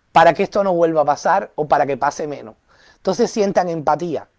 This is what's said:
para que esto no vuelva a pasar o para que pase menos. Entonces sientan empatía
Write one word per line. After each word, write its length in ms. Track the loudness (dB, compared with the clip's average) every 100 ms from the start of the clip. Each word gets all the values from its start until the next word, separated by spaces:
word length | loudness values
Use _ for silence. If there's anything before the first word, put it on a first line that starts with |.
| _
para 220 | 4 4
que 100 | 4
esto 200 | 0 0
no 100 | 0
vuelva 280 | 2 2 2
a 40 | 0
pasar 460 | 0 0 -2 -2 -6
o 120 | 0
para 180 | 0 0
que 120 | -2
pase 300 | -4 -4 -8
menos. 280 | -10 -14 -20 _ _ _ _
Entonces 320 | -4 -2 -2
sientan 400 | 0 -2 0 -2
empatía 580 | -2 -2 -2 -2 -8 -10